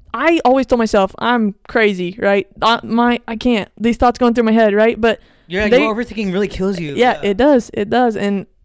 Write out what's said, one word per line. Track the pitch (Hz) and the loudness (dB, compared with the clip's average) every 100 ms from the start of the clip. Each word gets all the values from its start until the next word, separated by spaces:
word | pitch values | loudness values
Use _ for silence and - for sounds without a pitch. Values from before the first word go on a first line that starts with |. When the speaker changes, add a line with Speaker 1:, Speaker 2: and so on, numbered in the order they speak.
| - | -14
Speaker 1:
I | 226 311 330 247 | -2 0 2 2
always | 262 262 | 2 2
told | 240 | 0
myself, | 220 208 190 - | 2 2 0 -2
"I'm | 226 240 214 - - | -2 0 -2 -6 -4
crazy," | 247 214 185 175 214 | 0 0 0 -6 -2
right? | 196 202 - - | 0 0 -2 -2
I, | 214 233 | 0 0
my, | 220 226 240 240 - | -2 0 0 0 -6
I | 220 | -4
can't. | 247 226 175 - | -2 -2 -4 -4
These | 226 220 | -2 2
thoughts | 247 240 | 0 2
going | 240 | 0
through | 233 220 | 2 2
my | |
head, | 220 220 | 4 4
right? | 202 226 214 | 4 2 2
But | 226 - _ _ - | 0 -2 _ _ -8
Speaker 2:
Yeah, | 185 214 | -2 2
Speaker 1:
they | 240 | 2
Speaker 2:
your | 302 | 2
overthinking | 214 240 214 196 | -2 -6 -6 -4
really | 185 196 | -2 -4
kills | - 185 180 | -4 -4 -4
you. | 156 139 | -6 0
Speaker 1:
Yeah, | 247 175 | 0 0
Speaker 2:
Yeah. | 202 | -4
Speaker 1:
it | 202 | 0
does. | 277 285 - | 2 2 0
It | - 208 | -8 -2
does. | 233 247 208 | 0 0 -2
And | 202 196 - _ | -4 -4 -8 _